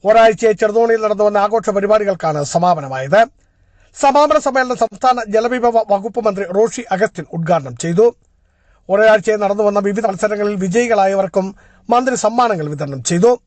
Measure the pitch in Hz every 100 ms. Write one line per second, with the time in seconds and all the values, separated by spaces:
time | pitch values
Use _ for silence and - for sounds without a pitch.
0 | 196 226 226 208 226 208 214 220 233 226
1 | 214 208 208 208 202 226 208 202 202 214
2 | 202 180 160 151 143 170 180 160 139 131
3 | 135 196 226 _ _ _ _ _ _ -
4 | 277 277 302 302 277 262 254 247 226 196
5 | 254 247 220 220 233 254 240 226 220 202
6 | 214 240 220 196 185 190 220 - 233 185
7 | 214 - - 165 165 170 131 120 165 170
8 | 233 - _ _ _ _ _ _ - 196
9 | 220 214 220 214 202 202 208 202 202 202
10 | 226 196 214 208 208 202 190 214 240 208
11 | 196 196 190 196 190 196 _ _ - 240
12 | 254 247 214 233 240 185 147 147 143 135
13 | - 175 226 247